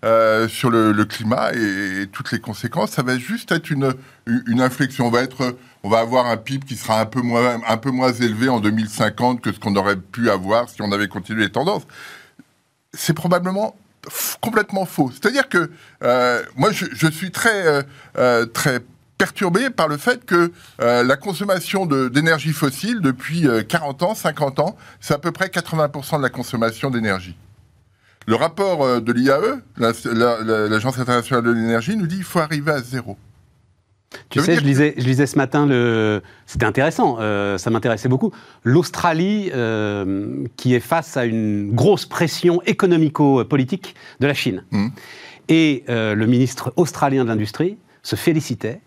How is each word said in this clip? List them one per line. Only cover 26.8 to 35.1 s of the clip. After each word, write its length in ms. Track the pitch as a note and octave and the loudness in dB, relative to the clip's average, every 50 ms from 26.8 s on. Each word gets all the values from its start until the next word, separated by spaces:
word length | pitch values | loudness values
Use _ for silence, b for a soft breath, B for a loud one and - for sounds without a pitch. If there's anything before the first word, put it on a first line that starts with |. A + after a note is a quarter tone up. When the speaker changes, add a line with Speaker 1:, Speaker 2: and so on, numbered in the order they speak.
| - C#3 | -4 -2
Speaker 1:
d'énergie. 480 | B2+ A#2 A2 G#2+ G2 F#2 F2+ F#2 E2+ - - - - _ _ _ _ _ _ _ b b b b b b b | -2 0 0 0 -2 -2 -4 -10 -16 -18 -20 -20 -20 _ _ _ _ _ _ _ b b b b b b b
Le 80 | - A2 | 0 2
rapport, 480 | A2+ C#3 E3 D#3 G#3 G3+ G3 F3+ D#3 C#3 | 2 2 0 0 -2 -2 0 0 2 2
euh, 180 | B2+ B2 A#2+ | 2 2 0
de 120 | A2 A2+ A#2+ | 0 0 0
l'I 180 | A#2+ B2 C3+ | 2 4 4
A 80 | C3+ D3 | 2 2
E, 240 | F#3 A#3 C#4 C4+ - - _ | 2 -2 -2 -4 -10 -16 _
la, 160 | - A#2+ A#2 A#2 A#2 - | -2 0 0 0 -2 -4
la, 360 | A#2+ A#2 A#2 A#2 A#2+ A#2 A2 A2 | -4 0 2 2 2 2 0 0
la, 260 | A2+ A2+ G#2+ G#2+ G#2 | 0 0 0 2 2
l'Agence 300 | G#2+ G#2+ G#2+ C3 C3 - | 0 0 0 -2 -4 -4
internationale 460 | - - B2 A#2+ A2+ - C3+ A#2+ A#2 | -2 0 0 0 0 0 -2 0 2
de 60 | A#2+ | 2
l'énergie, 460 | A#2 A#2 A2+ A#2 A#2 A2+ A2+ A#2+ G#3 | 2 2 2 0 0 0 0 -2 -4
nous 100 | A2 F3+ | -2 -2
dit 100 | D#3 F3 | -4 -4
qu'il 80 | G3 F#3 | -6 -8
faut 140 | - - F3 | -4 -2 -2
arriver 340 | D#3 D3+ D#3+ D3+ C#3+ D#3 D3+ | -2 0 -2 -4 -2 -2 -2
à 80 | C#3 | -2
zéro. 380 | A#2 A#2+ C3 C3 A#2 A2+ G2 - - - _ _ _ _ _ _ _ _ _ _ _ _ _ _ _ _ B B B B | -4 -6 -8 -8 -8 -8 -14 -14 -16 -20 _ _ _ _ _ _ _ _ _ _ _ _ _ _ _ _ B B B B
Speaker 2:
Tu 80 | - B2 | -2 0
Speaker 1:
Ça 20 | |
veut 60 | D3+ | 2
Speaker 2:
sais, 60 | E3+ E3+ | 4 2
Speaker 1:
dire 80 | E3 | 4
Speaker 2:
je 40 | D3 | 4
Speaker 1:
que 40 | C#3 | 4
Speaker 2:
lisais, 260 | C#3 C3 D3 D3+ C#3+ | 4 4 4 4 2
je 80 | - B2 | 0 0
lisais 220 | B2 | 2